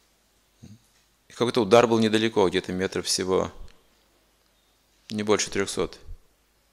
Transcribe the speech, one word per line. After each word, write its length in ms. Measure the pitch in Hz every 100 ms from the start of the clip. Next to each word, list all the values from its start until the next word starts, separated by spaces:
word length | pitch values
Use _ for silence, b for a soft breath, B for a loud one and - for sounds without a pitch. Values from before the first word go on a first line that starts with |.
| _ _ _ _ _ _ - - _ _ _ _ _
И 40 |
какой-то 300 | - 120 127
удар 240 | 98 117 117
был 120 | 113
недалеко, 500 | 110 107 113 110 92
где-то 240 | 90 -
метров 340 | 92 95 95 -
всего 460 | - 92 90 90 - - - _ _ _ _ _ _ _ _ _ _ _ _ -
не 120 | 107
больше 280 | 104 101 -
трёхсот 500 | 98 98 - 85 - - - _ _ _ _ _